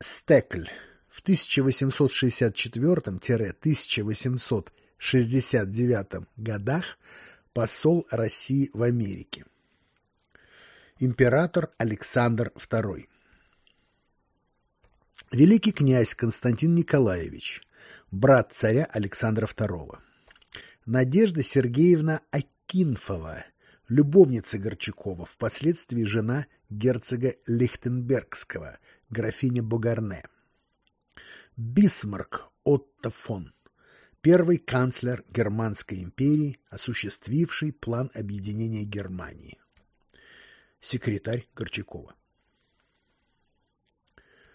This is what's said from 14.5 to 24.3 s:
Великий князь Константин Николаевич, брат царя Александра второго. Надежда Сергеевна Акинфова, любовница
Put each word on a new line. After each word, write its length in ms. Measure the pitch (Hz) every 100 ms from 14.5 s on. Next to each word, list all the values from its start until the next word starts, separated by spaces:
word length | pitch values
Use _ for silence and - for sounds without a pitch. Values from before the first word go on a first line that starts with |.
| _ _ _ _ _ _ - -
Великий 420 | 117 170 220 220
князь 420 | - 135 127 -
Константин 600 | - 113 - 123 117 160
Николаевич, 840 | 170 165 143 110 - - - - - - _ - - _
брат 420 | 98 131 127 -
царя 320 | - 110 120
Александра 640 | 165 110 98 - 113 107 107
второго. 540 | - 107 85 - - _ _ _ _ _ - - _ 110
Надежда 560 | 127 127 175 220 160
Сергеевна 760 | - 139 120 127 175 165 160 156 -
Акинфова, 1120 | 147 - _ - 185 165 113 - 90 80 73 - _ _ _ -
любовница 720 | 123 147 185 151